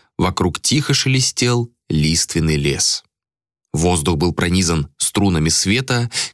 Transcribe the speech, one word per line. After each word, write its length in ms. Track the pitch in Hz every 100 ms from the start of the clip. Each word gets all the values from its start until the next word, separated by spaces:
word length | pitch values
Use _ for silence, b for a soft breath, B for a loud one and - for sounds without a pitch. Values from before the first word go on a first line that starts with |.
| _ _
Вокруг 420 | 90 87 90 76
тихо 340 | - 139 147
шелестел 760 | 139 - 131 127 - 123 120 120 _ _
лиственный 680 | 78 78 80 - - 80 76
лес. 460 | 71 69 - - - _ _ _ _ _ _
Воздух 440 | - 85 90 73 82
был 160 | 87
пронизан 580 | 76 87 90 87 82 71 _
струнами 520 | - - 101 85 78
света, 600 | - 98 110 135 120 120 B B